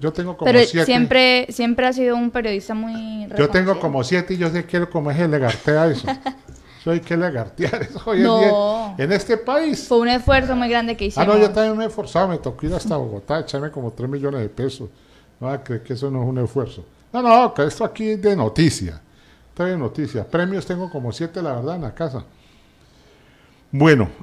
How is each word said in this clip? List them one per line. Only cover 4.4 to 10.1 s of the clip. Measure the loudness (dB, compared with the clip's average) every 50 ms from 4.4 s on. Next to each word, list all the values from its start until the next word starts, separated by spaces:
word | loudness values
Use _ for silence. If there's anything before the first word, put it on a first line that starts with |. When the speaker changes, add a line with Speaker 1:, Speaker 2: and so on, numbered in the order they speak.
| -2 -2
Speaker 1:
sé | -2 -2 -4
que | -2 -2 -2 -2
como | 0 -2 -4 -2 -2
es | 0 0
el | 0 2
legartea | 2 2 2 0 -2 0 0 2 4 4 4 2
eso. | 2 0 -4 -6
Speaker 2:
<laughs> | -6 -6 -6 -10 -10 -12 -20 -20 -20 -20 -20 -20 -20 -10
Speaker 1:
Eso | -4 -2
hay | -2 -2
que | -2 -2 -2
legartear | -2 -2 -2 -2 -4 -6 -8 -6 -4 -4 -4 -4 -4
eso | -6 -8 -10 -10 -6
hoy | -2 2 4
en |
Speaker 2:
No. | 4 4 6 6 6 6 4 4 2 0 -2 -2 -4 -8 -6
Speaker 1:
día | -4 -2
en | 0
este | 0 0 2 0 -2
país. | 0 0 0 0 0 0 0 -2 -4 -2 2
Speaker 2:
Fue | 2 2
un | 4
esfuerzo | 4